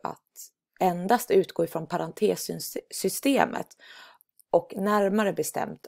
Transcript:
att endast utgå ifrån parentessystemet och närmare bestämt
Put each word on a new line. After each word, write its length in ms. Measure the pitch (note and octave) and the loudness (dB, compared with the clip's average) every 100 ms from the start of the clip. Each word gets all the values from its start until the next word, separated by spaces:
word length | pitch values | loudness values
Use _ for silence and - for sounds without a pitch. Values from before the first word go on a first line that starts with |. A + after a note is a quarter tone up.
att 500 | - - _ - - _ _ - | -8 -10 _ -20 -20 _ _ 0
endast 500 | F#3 F3 F#3 A#3 - | 0 2 2 2 4
utgå 340 | F#3+ F3 - | 2 2 0
ifrån 220 | E3 E3 D#3+ | -2 -4 -6
parentessystemet 1800 | E3 D#3+ - G#3 F3+ - E3 - - - - F#3+ - C#4 C4 - - - _ - - - _ _ _ _ | -4 -6 0 0 0 -4 -8 -8 -10 -10 -4 -4 0 2 4 2 0 -10 _ -20 -20 -20 _ _ _ _
och 220 | E3+ - G#3 | 0 2 -2
närmare 560 | G3 G#3 G3 G#3+ G3+ | 0 2 2 2 0
bestämt 540 | E3 D3+ - - D#2+ | -2 -4 -4 -6 -10